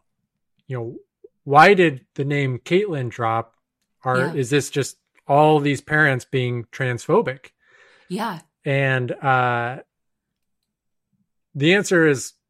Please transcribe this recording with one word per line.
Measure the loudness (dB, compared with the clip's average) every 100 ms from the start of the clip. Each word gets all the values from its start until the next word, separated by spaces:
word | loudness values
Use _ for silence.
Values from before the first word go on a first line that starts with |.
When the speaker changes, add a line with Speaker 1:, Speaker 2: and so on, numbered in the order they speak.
| _ _ _ _ _ _ -12
Speaker 1:
you | -10
know, | -10 -14 -20 _ -20 _
why | 0 6 6
did | 6 2 -2 -10 -8
the | -6
name | -4 -4 -6
Caitlyn | -2 -2 -2 -6 -8
drop? | -6 -4 -4 -6 _ _ _ _ _
Are, | -4 -2
Speaker 2:
Yeah. | -2
Speaker 1:
is | -2 0
this | 0 0
just | -4 -6 -8 _ _ 2
all | 4 6 4
these | 2 -2
parents | -2 2 2 0 -2
being | -4 -4 -6 -10
transphobic? | -6 -6 -4 0 0 0 -6 -14 _ _ _ _ _ -12
Speaker 2:
Yeah. | -8 -8 -10 -16 _
Speaker 1:
And, | -4 -2 0 -2 -4
uh, | -4 0 0 0 -2 -6 -10 -16 _ _ _ _ _ _ _ _ _ _ _ _ _ _ _ _ -2
the | 2
answer | 2 2 2 2
is | 0 -4 -18